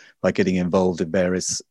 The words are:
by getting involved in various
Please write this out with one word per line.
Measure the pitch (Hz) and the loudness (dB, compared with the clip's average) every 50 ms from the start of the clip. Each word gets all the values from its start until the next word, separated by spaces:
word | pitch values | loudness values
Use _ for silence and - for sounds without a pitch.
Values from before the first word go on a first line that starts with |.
| - - _ _ | -20 -20 _ _
by | - 92 | -2 -2
getting | 92 - 98 92 92 90 | 0 2 0 2 2 0
involved | 90 87 87 95 92 92 87 - | 0 2 2 2 2 2 0 -2
in | 92 80 | -4 -2
various | 80 95 90 90 92 90 - - - - - - | 0 0 0 0 0 -2 -2 -4 -6 -8 -10 -10